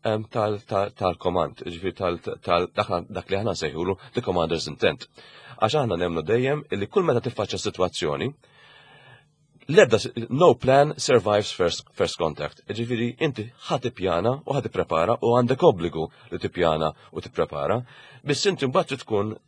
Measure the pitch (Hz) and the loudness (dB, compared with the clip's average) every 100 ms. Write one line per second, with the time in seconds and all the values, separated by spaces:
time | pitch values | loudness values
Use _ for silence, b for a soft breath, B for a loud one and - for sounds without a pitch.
0 | 113 107 107 120 107 104 - 101 101 - | -2 -4 -4 -4 -2 -4 -4 -2 -2 -2
1 | 92 87 90 90 76 - - 85 92 - | -4 -2 -2 0 -2 -4 -12 -8 -8 -4
2 | 92 87 - 95 - 87 90 - 104 87 | -4 -4 -8 -8 0 0 0 -2 -2 -2
3 | 85 92 - 95 110 87 78 76 90 95 | -4 -12 -6 -4 -4 -4 -6 -4 -4 -4
4 | B - 117 90 80 82 78 71 98 76 | B -6 -2 0 0 -2 -4 -2 -2 -2
5 | - B B B B B 110 151 127 87 | -12 B B B B B 0 0 0 -2
6 | 90 82 78 117 127 151 147 98 101 - | -2 -2 0 0 0 -4 -4 -6 -2 0
7 | 170 120 123 - 101 98 107 87 90 - | 2 0 -2 -6 -6 -4 -6 -2 -2 0
8 | 82 71 107 151 B B B B B B | -4 -2 -4 -8 B B B B B B
9 | B B B _ _ - - 165 160 113 | B B B _ _ -8 2 6 8 6
10 | - - 113 131 165 127 127 135 147 156 | 0 -8 -4 6 6 6 6 6 4 0
11 | - 123 98 104 101 - 87 - - - | 4 4 6 2 0 0 0 0 -10 -2
12 | 87 - 82 73 73 - _ 104 117 120 | -2 0 -2 -2 -8 -8 _ -6 -4 -2
13 | 117 - 156 117 107 _ - 151 123 - | -4 -2 -4 -4 -10 _ -6 -4 -4 -4
14 | 92 85 104 139 - 139 - 95 85 80 | -2 0 0 -2 -4 -4 -4 -4 -2 0
15 | 85 117 117 120 120 131 170 98 82 80 | 2 0 2 2 2 4 4 4 -2 -4
16 | 80 B B 87 98 90 85 80 78 76 | -8 B B -8 -8 0 2 2 0 -4
17 | B - - - 80 73 71 110 123 B | B -14 -10 -4 -4 -2 -2 -2 -4 B
18 | B B - - 202 170 131 156 170 135 | B B -6 -2 -2 0 0 0 -2 -8
19 | - 104 107 107 | -4 -2 -2 -6